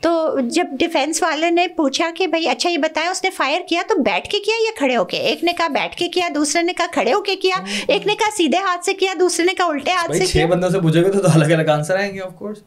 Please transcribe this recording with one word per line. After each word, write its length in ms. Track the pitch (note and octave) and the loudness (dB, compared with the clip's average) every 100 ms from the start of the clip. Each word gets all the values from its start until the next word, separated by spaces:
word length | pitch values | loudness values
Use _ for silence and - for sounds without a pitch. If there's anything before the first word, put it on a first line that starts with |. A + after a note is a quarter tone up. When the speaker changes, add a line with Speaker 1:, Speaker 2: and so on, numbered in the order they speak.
Speaker 1:
तो 380 | D#4+ E4+ D#4+ C4+ | 2 0 0 0
जब 260 | A#3+ D4+ F4 | 0 0 -2
डिफेंस 560 | C4 E4 E4 C#4+ D#4+ | -2 -2 0 0 0
वाले 280 | F4 D4+ E4 | -2 0 0
ने 160 | E4+ F4 | 2 0
पूछा 440 | F4+ C#4+ C4+ E4 | 0 0 0 -4
कि 160 | E4 F#4 | 0 -2
"भाई 200 | E4 E4 | 0 0
अच्छा 240 | C#4 F4+ | 0 0
ये 80 | E4+ | 0
बताएं, 300 | D#4 D#4 E4 | 0 -2 -2
उसने 220 | F#4 F#4+ | -2 -4
फायर 320 | F#4 C#4 D#4+ | -2 -2 -2
किया 200 | F4+ E4+ | -2 -4
तो 120 | F#4+ | 0
बैठ 360 | G#4 A3+ F#3 - | 0 2 0 -2
के 80 | G#4 | -4
किया 180 | G4+ A4+ | -2 0
या 140 | A4+ | 0
खड़े 240 | A4 C#4 | 0 0
होके?" 220 | A#3+ F3+ E3+ | 0 0 0
एक 280 | D4 D#4 | -2 0
ने 80 | E4+ | -2
कहा, 160 | F4 E4 | 0 0
"बैठ 260 | D4+ F3 - | 0 -4 -4
के 100 | F4 | -2
किया", 200 | - F4 | 0 -2
दूसरे 340 | D4+ D4 E4+ | 0 0 0
ने 100 | E4+ | 0
कहा, 140 | F4+ F4+ | 0 -2
"खड़े 240 | D4 A3 | 0 2
होके 240 | G4+ G4+ | 0 0
किया", 220 | F#4+ F#4 F#4 | 0 0 0
Speaker 2:
हम्म। 360 | F#4+ - - | -4 -6 0
Speaker 1:
एक 140 | G4+ F#4 | 0 0
ने 80 | |
कहा, 160 | G#4 G#4+ | 0 -2
"सीधे 280 | G#4+ E4 E4+ | 0 2 2
हाथ 200 | G4 F4 | 0 -2
से 140 | F4+ | -2
किया", 220 | F#4+ F#4+ | 0 -2
दूसरे 320 | F#4 F4+ F4 E4+ | 2 0 2 0
ने 80 | |
कहा, 120 | F#4 F4 | 2 0
"उल्टे 240 | D4 E4 | 0 -2
हाथ 180 | F4+ F#4 | -2 0
Speaker 2:
भाई, 100 | F4 | 0
Speaker 1:
से 80 | F#4 | 2
Speaker 2:
छह 60 | |
Speaker 1:
किया।" 140 | - E3 | 2 2
Speaker 2:
बंदों 240 | F3 F3+ | 2 2
से 100 | F#3+ | 2
पूछोगे 300 | E3 D#3+ F3+ | 2 4 4
तो 80 | G3 | 4
अलग-अलग 500 | F#3 D#3+ D3+ E3 D#3 | 4 4 4 2 2
आंसर 280 | D3+ D3+ F#3+ | 0 2 -2
आएंगे, 240 | G3+ G3 | -2 -6
of 260 | F#3 F3+ G3+ | -12 -10 -12
course। 120 | G#3 | -12